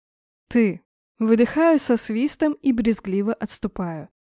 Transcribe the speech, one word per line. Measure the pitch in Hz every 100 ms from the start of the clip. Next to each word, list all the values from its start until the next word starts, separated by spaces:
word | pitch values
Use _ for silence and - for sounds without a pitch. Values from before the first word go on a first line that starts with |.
| _ _ _ _ -
"Ты". | 240 214 170 _ _ _ -
Выдыхаю | 220 226 240 302 330 302
со | - 233
свистом | - 220 285 - 311
и | 294 269
брезгливо | 240 226 220 - 190 202
отступаю. | - 202 - 202 - 180 160 - _ _